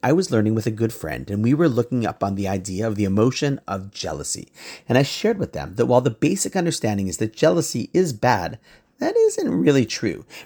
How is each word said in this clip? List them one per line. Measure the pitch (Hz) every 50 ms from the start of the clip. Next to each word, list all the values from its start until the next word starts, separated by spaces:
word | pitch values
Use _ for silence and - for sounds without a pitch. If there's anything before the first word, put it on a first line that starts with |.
I | - 123
was | 156 180 185 -
learning | 123 110 104 107 113
with | 110 107
a | 117
good | 110 104 117 110
friend, | - - - 78 67 62 65 -
and | 101 104
we | 110 120 143
were | 147 175 165
looking | 113 120 117 - 127 123 110
up | 90 - -
on | 95 101 98
the | 98 98 95
idea | 98 95 90 98 92 95 110
of | 113 104
the | 101 104
emotion | 95 95 104 113 131 131 - 147 143 139 - -
of | - 98 98 95 101
jealousy. | - - - 82 76 71 - - - - - _ _ - - - - - _ -
And | 120 131
I |
shared | 139 - - - - 214 233 202
with | 160 -
them | - 76 71 82 92
that | 113 117
while | 123 123 127
the | 127 135
basic | 110 - - 160 196 190 - 196 -
understanding | 190 175 170 160 - - 110 104 101 98 95
is | - -
that | 110 110 -
jealousy | - 156 156 180 170 147 - - 123 104 - -
is | 170 185 160
bad, | 117 107 - 127 117 95 85 82 120 - _ _ - _ _ _ _ -
that | 254 330 415
isn't | 480 453 427 - - 349 - 170 175
really | - 156 139 135 113
true. | - - - - 98 - - - - - - -